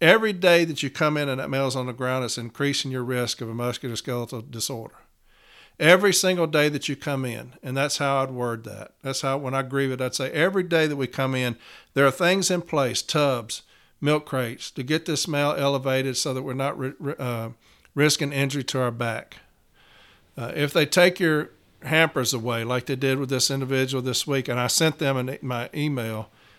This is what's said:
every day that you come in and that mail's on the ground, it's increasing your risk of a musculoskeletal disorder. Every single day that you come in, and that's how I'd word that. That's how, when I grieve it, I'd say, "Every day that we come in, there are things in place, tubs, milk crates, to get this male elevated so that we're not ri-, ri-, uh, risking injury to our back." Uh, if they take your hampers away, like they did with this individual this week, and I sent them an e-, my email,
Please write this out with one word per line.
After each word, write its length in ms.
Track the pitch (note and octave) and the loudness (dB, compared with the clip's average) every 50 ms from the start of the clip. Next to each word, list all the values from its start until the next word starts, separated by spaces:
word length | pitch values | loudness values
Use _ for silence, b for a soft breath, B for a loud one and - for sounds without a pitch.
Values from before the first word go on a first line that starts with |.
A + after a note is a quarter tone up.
every 320 | E3 D#3+ G3+ A3+ A3 G#3+ G3 | 6 8 8 8 6 2 0
day 320 | F3 F#3 F3+ E3+ F3 E3+ | 2 4 6 6 6 4
that 180 | E3 D3 - C#3+ | 2 0 -4 -4
you 80 | C3+ | -6
come 260 | - - D#3+ D3+ D3+ | -2 0 0 2 2
in 120 | D3 D3 C#3 | 0 0 -2
and 100 | C3 C3 | -2 -4
that 100 | - - | -4 -2
mail's 280 | C3+ C3+ C#3 C3 A2+ | -2 0 0 0 -2
on 100 | C3 B2+ | -2 -4
the 60 | B2+ A#2 | -6 -6
ground, 320 | A#2+ B2+ B2+ B2+ C3 B2+ | -4 -4 -2 -2 -2 -2
it's 120 | A2+ - | -4 -6
increasing 540 | B2 A#2 A#2 - - C#3+ C#3+ C3+ - - C3+ | -6 -8 -10 -6 -2 -2 0 0 -2 -4 -4
your 140 | C3 B2+ A#2+ | -4 -4 -4
risk 360 | B2 B2+ B2 A#2+ A2+ - - | -2 -2 -2 -2 -2 -4 -6
of 80 | A#2+ A2+ | -8 -8
a 60 | A2+ | -6
musculoskeletal 960 | A#2 A#2+ B2 A#2+ - - B2 A2+ G#2+ - C3+ B2 B2 A#2+ - C3+ A2+ A2+ C#3+ | -4 -4 -4 -4 -4 -6 -8 -8 -6 -6 -6 -6 -6 -6 -6 -8 -12 -12 -12
disorder. 460 | B2+ A2+ - - C3 A2+ A2 - - - - _ _ _ b b b b b b b b b b b b | -8 -8 -6 -6 -6 -8 -10 -14 -18 -20 -20 _ _ _ b b b b b b b b b b b b
Every 340 | D3+ D#3 F3+ F#3 G3+ G3+ - | 6 6 8 8 6 4 4
single 360 | - - F#3 F#3 F3 E3 D3+ | 4 2 2 2 2 0 2
day 200 | D3 D3+ D3 D3+ | 2 2 2 2
that 200 | D3 C3+ - - | 2 -2 -4 -6
you 80 | C#3 | -6
come 280 | - - D3 C#3 C3+ C3 | -6 -4 -4 -4 -2 -4
in, 280 | B2 A#2 A2+ B2 B2 - - - | -4 -6 -8 -10 -14 -16 -14 -10
and 140 | C3 B2+ | -6 -2
that's 220 | C3+ C#3+ D3 - - | -2 0 0 0 -2
how 260 | C#3+ C#3 C#3 C3+ C3+ | 0 0 2 0 0
I'd 80 | C3 B2+ | -2 -2
word 320 | B2 A#2+ A#2+ A#2 A2+ A2+ | -4 -4 -4 -4 -6 -8
that. 260 | G#2 G2+ G2+ G#2 - - _ - | -12 -14 -14 -14 -16 -18 _ -8
That's 160 | E3+ D#3+ - | -6 -6 -4
how, 180 | - C3+ C3+ C#3+ | -2 -2 -2 -2
when 160 | C#3+ B2+ C3+ | -2 -2 -2
I 80 | C3+ C3 | -2 -2
grieve 300 | B2 C3+ C#3 C#3 C3 C3 | -2 -2 0 0 0 0
it, 80 | B2+ | -2
I'd 160 | B2+ B2 - | -4 -4 -2
say, 160 | - C3 C3+ - | -4 -4 -2 0
"Every 320 | D3 E3 F#3+ G3 F#3+ F3+ | 2 2 2 2 0 0
day 240 | E3+ E3 D#3+ D#3 D3+ | 2 4 4 4 4
that 80 | D3 | 2
we 100 | C#3 C3 | 0 -2
come 300 | B2 - - C3+ C3 C3 | -2 -2 -2 -2 0 0
in, 200 | C3 B2+ B2 A#2 B B B B B B B _ | 0 0 -2 -2 B B B B B B B _
there 120 | C3 C#3+ | 4 6
are 40 | C3+ | 6
things 400 | C3 - F3+ F3 F#3+ G3 F3 - | 4 4 2 4 4 2 2 0
in 120 | F#3 F3 E3+ | 0 -2 -2
place, 400 | - - D3 C3+ A#2+ - - - | -2 0 0 0 0 0 -4 -4
tubs, 600 | - - D3 D3 C#3+ C3 A#2+ A2+ A2+ - - b b b b b b b b | -2 0 2 2 2 2 0 -4 -8 -10 -12 b b b b b b b b
milk 260 | C#3+ D3 D3+ D3+ D3+ | 0 2 2 2 0
crates, 420 | - C#3 C3 B2 A#2 A#2+ - - - - | -2 -2 -2 -2 -2 -6 -8 -12 -12 -10
to 100 | - C3 | -8 -4
get 240 | B2 D#3 D#3+ - | -2 -2 -2 0
this 220 | - - - - - | -2 -2 -2 -2 -2
male 260 | D3+ C#3+ C#3+ D3 D3+ | 0 0 2 2 0
elevated 600 | C#3 C#3 C#3 C#3 C3+ C3 C#3 C3 C3 C3 C3 B2 | 2 0 0 0 0 0 0 0 0 0 -2 -2
so 180 | - - D3+ C3 | -2 -2 -2 -4
that 80 | C3 C#3 | -4 -6
we're 120 | C#3+ B2+ | -6 -4
not 220 | C3 C3+ C#3+ - | -4 -2 -4 -4
ri-, 160 | - C3 C3+ D3 - | -4 -6 -8 -8 -8
ri-, 160 | - C#3 D#3 - | -8 -8 -6 -6
uh, 300 | C3+ B2 A#2+ A2+ A2+ A#2 A#2+ b b b b b b b _ | -4 -4 -4 -4 -6 -8 -10 b b b b b b b _
risking 380 | C#3+ C#3+ D3+ - - D3 C#3 C#3+ | 2 2 4 4 2 -2 -4 -2
injury 320 | C#3 C#3+ C3+ C3+ D3 B2+ | -2 -2 0 -2 -4 -4
to 160 | - - C3 | -2 -2 0
our 100 | B2+ A#2+ | 0 0
back." 460 | A#2 A#2 A#2+ A#2 A2 - - - - - - _ _ _ _ _ b b b b b b b b b b b b _ | -2 -2 -4 -4 -4 -6 -8 -12 -18 -20 -20 _ _ _ _ _ b b b b b b b b b b b b _
Uh, 140 | - A#2 - - | -10 -8 -6 -2
if 160 | D3+ C#3+ C#3+ - | -2 -2 0 2
they 140 | E3+ D3 | 2 2
take 340 | - - F#3 - F#3 F3+ - | 4 6 6 6 6 4 2
your 300 | F3+ D#3+ D3+ D3+ D#3+ - - _ _ _ _ _ - | 2 2 2 2 0 -4 -10 _ _ _ _ _ -6
hampers 500 | C3 D3+ D#3+ E3 D#3 - C3+ B2 A2+ C3 | 0 4 4 4 4 2 0 -2 0 -2
away, 300 | A#2+ A2 A#2+ A#2 A#2 A2+ | -2 -2 -2 -2 -2 -2
like 220 | A#2 B2+ B2 B2 | -2 -2 -2 -2
they 100 | - C3+ | -2 -4
did 220 | B2+ C#3 C3+ C3 C#3 | 0 0 0 0 0
with 120 | C#3 B2+ | 0 -2
this 200 | C3+ B2+ - - | 0 0 2 2
individual 520 | C3+ C3+ C3+ B2+ C3+ C3 C3+ C3 C#3 C3 B2 | 0 -2 -2 0 0 0 0 0 0 -2 -2
this 240 | C3 A#2+ - - | -2 -2 -2 -2
week, 220 | D3 C#3 C3+ B2 - | 0 -2 -2 0 -2
and 120 | A#2+ B2 | -2 0
I 60 | B2 | 0
sent 320 | A#2+ - - D#3+ D#3+ D3+ - | 0 2 2 2 2 2 0
them 180 | D#3 C#3 C3+ | 0 0 0
an 140 | B2+ B2 B2+ | 0 -2 -4
e-, 80 | C3+ - - | -6 -8 -6
my 280 | C3 B2 A#2+ B2 - - | -4 -4 -4 -4 -6 -4
email, 540 | D3+ D3 D3+ C#3+ B2+ A2+ A2+ A2 A2 A2 - b b b b b | -2 -2 -2 -2 -2 -4 -4 -4 -6 -8 -10 b b b b b